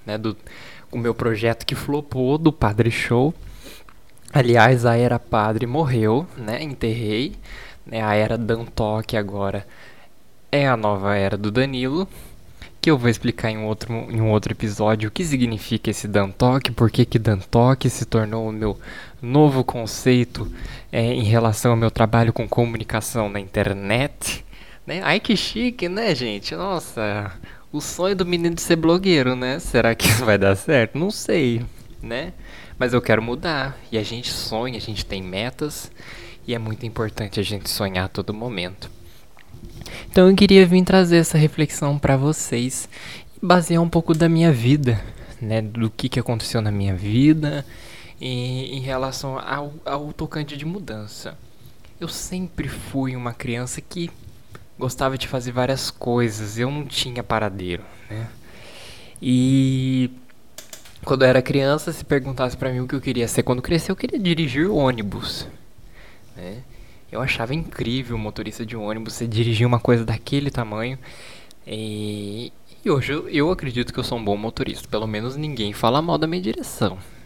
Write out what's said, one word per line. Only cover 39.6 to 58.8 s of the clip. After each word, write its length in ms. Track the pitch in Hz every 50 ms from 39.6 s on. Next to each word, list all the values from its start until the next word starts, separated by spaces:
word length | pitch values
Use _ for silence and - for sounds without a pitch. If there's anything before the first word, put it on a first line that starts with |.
| - - - - - - - - - -
Então 180 | - 196 185 185
eu 80 | 196
queria 300 | 190 202 196 196 196 190
vir 180 | 170 180 185 185
trazer 320 | - 190 190 185 170 170
essa 220 | 170 165 - - 156
reflexão 600 | 156 151 - - 156 143 - - 151 143 143 143
pra 180 | - 135 135
vocês, 720 | 131 135 151 156 - - - - 120 120 131 - - - - - - - - - - - - -
e 80 | - -
basear 380 | 175 180 180 165 - 170 165
um 60 | 170 170
pouco 260 | - 170 165 - 160
da 140 | 156 170 165
minha 240 | 165 160 165 170
vida, 500 | 147 117 113 123 143 147 139 123 117 107 - - - - - - - -
né? 200 | 113 107 110 113
Do 300 | 110 107 110 113 113 110
que 180 | - - - 123
que 120 | - 131
aconteceu 400 | 117 - 120 110 - - - 117
na 100 | 107 104
minha 240 | 104 101 98 98 95
vida, 720 | 90 98 101 107 123 139 151 156 160 147 147 151 143 135 - - - - - - - - - - -
em, 560 | - 127 127 123 123 127 127 127 135 - 135
em 40 | 135
relação 580 | 131 135 131 131 131 135 131 - 143 135 131 135
ao, 360 | - - 131 143 147 147 147 160 -
ao 280 | - 139 147 147 147
tocante 440 | 147 - 156 151 - 156 147 147 151
de 80 | 139 147
mudança. 720 | 160 180 208 170 123 110 107 104 104 - - - - - - - - - - - - - - - - - -
Eu 80 | 175 160
sempre 600 | - - - - 185 185 185 175 - - 151 139
fui 460 | - - - - - 139 131 131 127
uma 180 | 127 123 120
criança 480 | 120 - - 123 117 120 127 123 - -
que 300 | - - - 180 170 170 - - - - - - - - - - - - - -
gostava 380 | 131 127 - - 139 135 131
de 120 | 127 - -
fazer 240 | - 131 120 127
várias 380 | 117 127 127 123 135 131 - -
coisas, 680 | - - - 123 120 123 120 113 104 104 107 101 104 113
eu 120 | 120 131
não 140 | 143 151 143
tinha 380 | 135 - - - 127 123 120
paradeiro, 600 | 110 - 113 110 107 104 95 98 92 90 87 85 - - - - - -
né? 180 | 107 110 113 110 - - - - - - - - - -